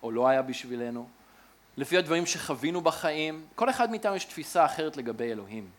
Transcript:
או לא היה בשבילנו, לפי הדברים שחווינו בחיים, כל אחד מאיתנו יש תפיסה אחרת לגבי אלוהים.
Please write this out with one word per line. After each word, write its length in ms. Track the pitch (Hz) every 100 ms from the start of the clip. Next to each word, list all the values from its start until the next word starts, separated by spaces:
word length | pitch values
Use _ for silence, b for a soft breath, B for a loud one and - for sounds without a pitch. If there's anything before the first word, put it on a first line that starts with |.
או 80 | 120
לא 180 | 113 127
היה 140 | 135
בשבילנו, 640 | 131 123 127 120 120 120 120 - b b b b _ -
לפי 220 | 135 180
הדברים 280 | 160 165 170
שחווינו 540 | - - 135 143 175
בחיים, 640 | 165 156 165 151 156 156 156
כל 160 | - 240
אחד 200 | 262 240
מאיתנו 260 | 220 214 190
יש 80 |
תפיסה 400 | - - 151 180
אחרת 320 | 156 - 156 147
לגבי 360 | 117 113 120
אלוהים. 360 | 110 101 110 98